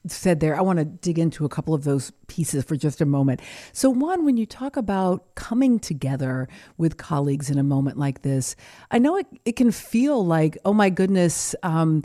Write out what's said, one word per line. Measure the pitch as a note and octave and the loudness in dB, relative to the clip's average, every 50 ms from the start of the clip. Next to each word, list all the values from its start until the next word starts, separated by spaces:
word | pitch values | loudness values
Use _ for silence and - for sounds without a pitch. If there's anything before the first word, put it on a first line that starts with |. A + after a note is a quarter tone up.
| - | -14
said | F3 - - - F#3+ E3+ D3 | -12 -10 -2 0 0 2 2
there. | D#3+ D#3 D3 | 2 0 2
I | E3 | 2
wanna | F#3 F#3+ F#3 E3+ D3+ | 2 2 2 0 0
dig | D3+ E3+ - - F3+ D#3+ | -2 -6 -6 -4 -2 0
into | E3 E3 D#3+ - - D3+ | 0 0 0 0 -2 -4
a | C3+ | -4
couple | - - D3+ D#3+ D#3+ | -4 -4 -2 -2 -2
of | C#3+ C#3+ | 0 0
those | D3 C#3 C#3 B2 - - _ - | 0 0 -2 -2 -6 -14 _ -20
pieces | - - - D#3+ - - C#3 C3 | -10 -6 -6 -4 -2 -2 -4 -2
for | - D#3 | -2 -4
just | C3+ - D3+ C3 - | -2 -2 -2 0 0
a | E3 | 0
moment. | C#3 C#3+ C#3 C#3 C3+ B2+ - - - - - - - - | 0 2 2 2 2 0 -2 -6 -14 -18 -18 -20 -14 -4
So | - - C4+ | 0 2 2
one, | B3+ B3 C#4+ E4 F#4 F#4 D#4 | 2 2 0 0 0 0 2
when | C#4+ B3+ | 2 2
you | A3+ A3 | 0 -2
talk | - - - B3+ C#4 - | -4 -8 -10 -10 -6 -6
about | C#4+ A3 F#3+ G3 F#3+ F#3+ F#3 F3+ - - _ _ | -4 -4 -2 0 0 0 0 0 -2 -6 _ _
coming | - - - A3+ B3 C4+ C4 A#3+ G#3+ | -16 -8 -2 0 2 4 4 2 2
together | - - E3 C3+ - C3 C3+ C3 C3+ C3 C3 C3 B2+ - - - - - _ | -2 -6 -6 -4 -4 -4 -2 -2 -2 -4 -2 -4 -6 -8 -12 -18 -20 -18 _
with | - D#3+ E3 D#3+ | -2 -2 -2 -2
colleagues | - - - D#3+ C#3+ C#3+ C#3+ C#3 C#3 C#3 C3 | -4 -6 -4 -2 -2 0 0 -2 -2 -2 -2
in | C#3 | 0
a | C#3 C#3 | 0 2
moment | C#3 C#3 C3+ C3+ C3+ - | 2 2 2 0 0 -2
like | - C#3+ C#3 C3 - | -2 -2 -2 -4 -4
this, | - C#3+ C3+ C3+ B2+ - - - - - - - - _ | -4 -2 -2 -2 -2 -4 -10 -14 -20 -20 -20 -20 -8 _
I | - A#3 | 0 2
know | B3 D4 F4+ | 2 2 2
it, | G4 C#4 - - - _ | 0 -4 -6 -12 -8 _
it | A#3+ A#3 | -4 0
can | - B3+ A#3 | 2 2 2
feel | - - - - - A3+ B3+ D4 D4 A#3+ F#3+ | 2 0 -6 -2 0 0 2 2 2 2 2
like, | E3+ D#3+ D#3+ D#3 D#3+ - - - | 2 4 4 2 2 0 -2 0
"Oh | G3 G#3 | 2 4
my | G#3+ G#3 F#3+ | 4 4 4
goodness, | F3+ F3+ F#3+ F#3+ G3 F#3 F3 E3+ - - - - - - - | 2 2 2 2 4 4 4 2 2 -2 -6 -6 -6 -6 -4
um, | F3 D#3+ D#3+ E3 D#3+ D#3 D#3 | 0 0 2 2 4 2 2